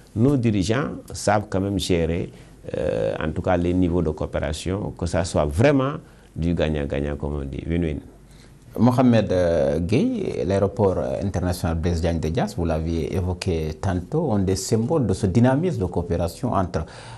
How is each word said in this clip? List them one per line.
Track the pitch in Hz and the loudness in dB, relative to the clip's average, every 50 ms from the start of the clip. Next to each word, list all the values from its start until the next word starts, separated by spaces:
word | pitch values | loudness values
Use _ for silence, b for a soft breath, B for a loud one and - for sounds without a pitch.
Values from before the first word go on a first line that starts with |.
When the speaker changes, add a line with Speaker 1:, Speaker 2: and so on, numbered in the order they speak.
| B B B | B B B
Speaker 1:
nos | 107 117 139 147 | 2 4 4 4
dirigeants | 127 117 117 104 101 85 98 110 135 160 - - - - - | 4 2 2 2 2 2 2 0 0 0 -4 -6 -10 -12 -12
savent | - - - 101 104 107 98 - | -8 -4 0 2 2 2 0 -2
quand | - 92 | -2 -2
même | 95 98 98 92 | 0 0 -2 0
gérer, | - - 90 85 82 78 82 90 - - B B B B B B - - - | 0 2 2 2 2 0 0 -2 -4 -6 B B B B B B -12 -8 -6
euh, | - - - 50 55 55 53 50 - | -4 -2 -2 -2 -2 -2 -2 -2 -2
en | - 80 | -4 -4
tout | 80 90 | -4 -2
cas | 85 95 90 | 0 0 2
les | 87 87 87 90 | 2 2 2 2
niveaux | 92 92 85 85 90 | 2 2 2 2 2
de | 87 78 | 0 0
coopération, | 73 - 73 - - 76 73 73 76 - - 87 92 104 - - - | -2 -4 -4 -4 -4 -4 -2 -4 -4 -4 -4 -4 -4 -4 -4 -6 -6
que | - 90 | -6 -4
ça | 85 - 85 85 | -2 0 0 0
soit | - - 87 76 | 0 2 2 2
vraiment | 73 73 87 120 147 147 135 131 139 156 165 - B B B B B B | 2 4 4 4 6 6 4 2 0 -4 -8 -12 B B B B B B
du | - 82 85 87 | -2 0 0 2
gagnant-gagnant, | 80 78 78 78 73 71 69 71 71 71 71 71 | 2 0 0 0 -2 -2 -2 -2 -2 -2 -2 -4
comme | 71 73 71 73 | -4 -4 -4 -4
on | 73 69 | -4 -6
dit, | 67 67 - - | -6 -8 -8 -4
win-win. | - 82 85 85 78 76 - - - - - - B B B B B B B B B - | -2 -2 0 0 -2 -2 -6 -8 -14 -20 -20 -20 B B B B B B B B B 0
Speaker 2:
Mohamed, | - 107 127 123 127 127 123 117 110 101 - | 2 2 4 4 4 4 6 6 4 4 2
euh, | 92 90 90 85 85 76 67 69 73 80 | 2 2 2 4 4 2 2 2 0 0
Gueye, | 87 82 107 143 220 262 254 214 - - - - 69 | 0 0 2 2 2 0 -2 -2 -4 -4 -4 -2 -2
l'aéroport, | 87 98 98 101 98 - - 104 95 87 82 | 0 2 2 2 0 2 2 2 2 2 0
euh, | 69 64 67 - | -2 -2 -2 -2
international | - 98 - 90 90 90 87 - - 85 82 80 | -2 -2 -2 -2 -2 -2 -2 0 -2 -2 0 0
Blaise | 80 90 85 82 | 0 0 0 0
Diagne | 85 85 82 80 | 0 0 0 0
de | 78 80 | 0 -2
Diass, | 82 - 196 214 - | 0 0 -2 -2 -2
vous | 98 85 | -2 -2
l'aviez | 82 80 80 80 82 85 82 - - - | 0 0 0 -2 -2 -2 -2 -2 -2 -2
évoqué | 92 87 90 90 87 - 92 82 80 78 78 80 - | -2 -2 -2 -2 -2 -2 -2 -2 -2 -2 -4 -6 -4
tantôt, | - 98 90 90 87 - - 160 175 131 | -2 -2 -2 -2 -4 -2 -2 -2 0 0
un | 107 101 | 0 0
des | 95 92 95 | 2 0 0
symboles | - - - 120 110 117 117 165 156 120 | 0 0 0 0 0 2 2 2 2 2
de | 98 95 | 2 0
ce | - - | 2 2
dynamisme | 92 85 113 120 127 131 143 175 185 139 95 | 2 4 6 6 6 4 4 2 0 0 0
de | 92 | -2
coopération | 87 - 90 85 - 85 85 87 87 - - - 117 - | -2 -2 -2 -2 -2 0 0 -2 -2 -4 -4 -4 -2 0
entre | 98 92 85 - 80 80 B B B B B B | 0 0 0 -2 -4 -4 B B B B B B